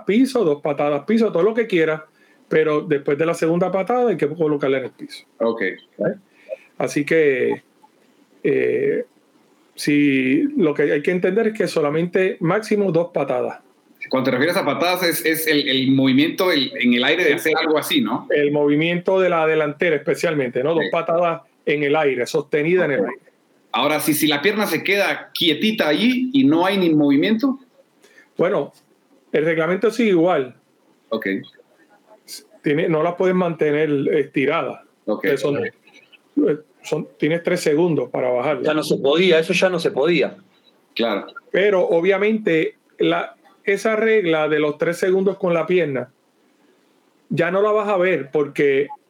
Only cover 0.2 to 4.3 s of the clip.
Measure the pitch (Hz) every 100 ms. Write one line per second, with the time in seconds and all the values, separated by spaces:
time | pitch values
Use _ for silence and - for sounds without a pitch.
0.2 | 262 254 180 143 156 143 147 147 - 220
1.2 | 214 165 190 226 220 175 156 156 - _
2.2 | _ _ - 160 156 151 151 143 151 143
3.2 | 160 160 160 175 180 190 190 247 240 165
4.2 | 147